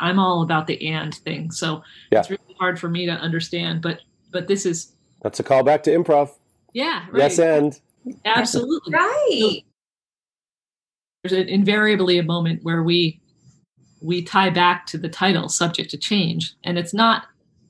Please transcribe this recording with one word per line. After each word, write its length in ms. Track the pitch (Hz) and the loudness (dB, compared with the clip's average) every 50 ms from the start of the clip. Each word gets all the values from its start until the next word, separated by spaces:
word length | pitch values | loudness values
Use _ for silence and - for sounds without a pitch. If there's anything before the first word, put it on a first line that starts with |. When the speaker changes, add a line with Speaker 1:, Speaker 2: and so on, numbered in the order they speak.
Speaker 1:
I'm 180 | - 170 185 196 | -2 0 2 2
all 220 | 190 185 180 170 | 2 2 2 0
about 260 | 165 165 170 156 160 165 | 0 0 0 0 0 -2
the 180 | 156 - - 156 | -4 -6 -6 -6
and 260 | 160 156 156 156 156 | -6 -6 -6 -8 -10
thing. 360 | - - 156 160 - 165 160 | -10 -10 -10 -8 -8 -8 -8
So 300 | 160 - - 160 160 160 - - - - - _ | -8 -6 -4 -4 -4 -6 -10 -14 -20 -20 -4 _
Speaker 2:
Yeah. 80 | - 107 | 2 2
Speaker 1:
it's 100 | 98 - | 2 0
really 240 | 196 - _ - - - | -4 -10 _ -14 -8 -4
hard 180 | 185 180 175 165 | -2 -2 -2 -2
for 80 | - 170 | -4 -6
me 160 | 170 175 180 | -4 -4 -4
to 80 | 175 165 | -4 -4
understand, 680 | - - 165 165 165 165 - - 170 170 165 165 165 | -4 -4 -4 -4 -4 -4 -4 -6 -6 -4 -4 -4 -4
but, 200 | 165 170 151 - - _ _ _ _ _ | -4 -4 -6 -8 -10 _ _ _ _ _
but 200 | - 180 175 180 | -8 -6 -4 -2
this 160 | 196 196 - | -2 -2 0
is 260 | 185 165 165 - - _ _ _ _ _ _ | -2 -4 -4 -6 -14 _ _ _ _ _ _
Speaker 2:
That's 180 | - 107 - - | -8 -6 -4 -4
a 40 | - | 0
callback 380 | - 139 131 131 135 151 151 151 | 2 4 4 4 4 2 2 2
to 80 | 156 | 2
improv. 400 | 151 170 175 - 156 143 143 143 - _ _ _ _ _ _ _ - | 2 2 2 2 2 2 2 0 -4 _ _ _ _ _ _ _ -8
Speaker 1:
Yeah, 320 | 233 269 330 320 190 - - - | -4 -4 -4 -4 -6 -8 -4 0
Speaker 2:
Yes, 240 | 127 139 143 175 170 | 2 2 4 4 4
Speaker 1:
right. 80 | 165 165 | 4 4
Speaker 2:
and. 320 | 156 151 147 151 143 - _ _ _ _ - 247 269 - - | 4 4 2 0 -2 -6 _ _ _ _ -16 -16 -14 -6 -2
Speaker 1:
Absolutely. 680 | 214 220 240 240 226 - 233 240 262 320 - - 330 349 | 0 0 2 0 0 -2 -2 -2 -2 -4 -4 -4 -2 -2
Speaker 3:
Right. 680 | 320 359 415 508 605 587 494 349 240 220 214 190 - - _ _ _ _ _ _ _ _ _ _ _ _ _ _ _ _ _ _ _ _ _ _ _ _ _ _ _ _ _ _ _ - | 0 0 0 0 0 0 2 2 2 2 0 0 -2 -8 _ _ _ _ _ _ _ _ _ _ _ _ _ _ _ _ _ _ _ _ _ _ _ _ _ _ _ _ _ _ _ -6
Speaker 1:
There's 160 | 185 190 185 | -2 0 0
an, 60 | 185 - | 0 2
invariably 720 | 185 196 202 196 208 214 214 214 214 185 185 180 180 175 | 2 2 4 4 4 4 4 4 4 4 4 4 2 2
a 60 | 170 | 2
moment 400 | 160 170 170 165 165 165 165 - | 0 0 0 0 0 -2 -2 -2
where 200 | 165 165 165 165 | -2 0 0 2
we, 380 | 165 175 175 175 160 160 _ _ _ _ _ _ - _ _ _ _ _ _ _ _ _ _ | 2 2 2 2 0 -2 _ _ _ _ _ _ -20 _ _ _ _ _ _ _ _ _ _
we 200 | 160 160 180 180 | -6 -4 -4 -4
tie 280 | 170 - - 190 190 190 | -4 -2 0 2 2 2
back 360 | 170 180 175 175 180 175 - - | 2 4 4 2 2 0 -4 -10
to 100 | - 160 | -10 -8
the 100 | 170 165 | -8 -10
title, 380 | 165 - 185 190 185 165 175 170 | -4 0 0 2 2 2 0 -2
Subject 420 | - - 175 170 165 - 165 160 | -2 -2 -2 -2 -2 -4 -6 -8
to 60 | - 143 | -10 -8
Change. 580 | - - 208 202 175 160 165 165 165 - - _ - | -4 -2 0 0 0 0 -2 -4 -6 -8 -10 _ -8
And 120 | 170 175 175 | -6 -4 -4
it's 160 | 170 170 - | -4 -4 0
not 340 | 208 226 226 - - - - _ _ _ _ _ _ _ _ | 2 2 2 2 0 -4 -10 _ _ _ _ _ _ _ _